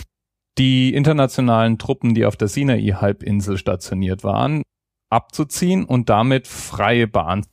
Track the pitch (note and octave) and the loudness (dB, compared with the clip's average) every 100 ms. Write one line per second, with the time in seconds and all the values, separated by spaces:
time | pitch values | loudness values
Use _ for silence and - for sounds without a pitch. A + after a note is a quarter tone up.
0 | - _ _ _ _ - C3 C3 C3 C#3+ | -20 _ _ _ _ 0 2 4 2 2
1 | D3 D3+ C3 - B2 A2+ A2+ A2 - C3+ | 2 4 2 2 2 4 2 0 -2 -2
2 | B2 A2+ G#2+ - G#2 - C#3 A2 G#2 F#2+ | 0 2 2 0 -4 -2 0 0 0 0
3 | G2+ G2+ - G2+ G2 F#2+ - F#2 - F#2+ | -2 -2 -2 -4 -2 -4 -4 -6 -4 -4
4 | F#2+ F#2+ G2 G2+ C3 D3+ - _ _ _ | -4 -4 -2 0 0 -2 -6 _ _ _
5 | - A#2 - - D3+ - F3+ F#3 - B2+ | -2 -2 -2 -6 -6 -2 0 0 0 -2
6 | A#2 G#2+ B2 C3 - - - A2 G#2 A#2+ | 2 2 2 0 -2 -16 -10 -2 0 2
7 | A2+ G2 D#2+ G2 - | 2 0 -2 -4 -6